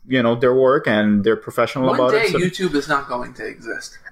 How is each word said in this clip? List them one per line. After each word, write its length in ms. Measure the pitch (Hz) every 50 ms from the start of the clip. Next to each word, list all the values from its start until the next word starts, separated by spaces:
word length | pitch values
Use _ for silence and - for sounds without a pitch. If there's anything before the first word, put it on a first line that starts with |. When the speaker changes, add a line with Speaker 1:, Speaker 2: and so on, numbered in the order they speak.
| - -
Speaker 1:
you 140 | 127 131 120
know, 140 | 117 120
their 180 | 120 131 127 127
work, 320 | 131 131 127 135 151 -
and 380 | 135 110 104 104 107 104 104 101
they're 100 | 113 110
professional 520 | 107 - - - - 117 113 - 139 131 131
Speaker 2:
One 80 | 127
Speaker 1:
about 160 | 123 127 127 -
Speaker 2:
day, 140 | 220 226
Speaker 1:
it. 40 | 196
So 80 | 175 -
Speaker 2:
YouTube 360 | 180 180 175 - 185 180 147
is 120 | 143 139 151
not 200 | 151 139 135 -
going 260 | 127 120 120 120 -
to 100 | - 107
exist. 540 | 107 - - - 113 101 - - - - - - -